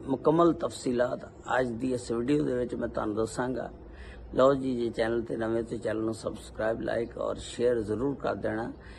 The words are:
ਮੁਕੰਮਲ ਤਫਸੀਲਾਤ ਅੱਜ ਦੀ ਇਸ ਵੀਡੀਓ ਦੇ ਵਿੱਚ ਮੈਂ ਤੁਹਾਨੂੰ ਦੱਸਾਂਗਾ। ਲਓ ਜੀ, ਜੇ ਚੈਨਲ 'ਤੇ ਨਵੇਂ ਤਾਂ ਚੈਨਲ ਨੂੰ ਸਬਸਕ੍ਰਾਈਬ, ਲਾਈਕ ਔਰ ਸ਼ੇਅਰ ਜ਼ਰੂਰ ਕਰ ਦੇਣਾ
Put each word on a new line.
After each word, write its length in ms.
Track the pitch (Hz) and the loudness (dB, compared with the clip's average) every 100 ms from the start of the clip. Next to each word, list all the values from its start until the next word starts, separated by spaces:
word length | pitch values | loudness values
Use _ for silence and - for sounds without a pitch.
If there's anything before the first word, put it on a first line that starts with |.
| 127 | -4
ਮੁਕੰਮਲ 460 | 131 151 165 170 | 0 4 6 6
ਤਫਸੀਲਾਤ 720 | 156 135 - 135 120 123 127 - - - 123 | 6 -2 -4 0 2 2 0 -8 -10 -2 2
ਅੱਜ 80 | 127 | 2
ਦੀ 260 | 113 131 | 0 -2
ਇਸ 180 | 123 - | -2 -2
ਵੀਡੀਓ 320 | 117 120 147 | -2 2 2
ਦੇ 100 | 143 | 2
ਵਿੱਚ 220 | 123 120 120 | 0 -2 -2
ਮੈਂ 120 | 117 | -4
ਤੁਹਾਨੂੰ 280 | - 110 104 | -2 -2 0
ਦੱਸਾਂਗਾ। 560 | 110 - 127 127 - - - - - - - - | 0 0 -2 -2 -6 -10 -16 -16 -16 -14 -2 6
ਲਓ 180 | 131 | 6
ਜੀ, 220 | 139 131 123 | 6 2 0
ਜੇ 140 | 117 | 0
ਚੈਨਲ 300 | 110 113 117 | 0 2 2
'ਤੇ 180 | 117 110 | 0 -2
ਨਵੇਂ 260 | 110 113 | 0 0
ਤਾਂ 140 | 117 120 | -2 -4
ਚੈਨਲ 240 | 110 107 | -2 -2
ਨੂੰ 120 | 110 | -2
ਸਬਸਕ੍ਰਾਈਬ, 680 | 107 104 - - - 110 113 | -2 -6 -8 -10 -4 -2 -2
ਲਾਈਕ 360 | 127 110 117 - | -2 -2 -2 -2
ਔਰ 180 | 107 - | -4 -4
ਸ਼ੇਅਰ 440 | - - 120 120 | -6 0 2 2
ਜ਼ਰੂਰ 360 | 107 107 139 131 | 2 0 0 -2
ਕਰ 200 | - - | -2 -2
ਦੇਣਾ 380 | 110 110 120 - - | -2 -2 -4 -8 -14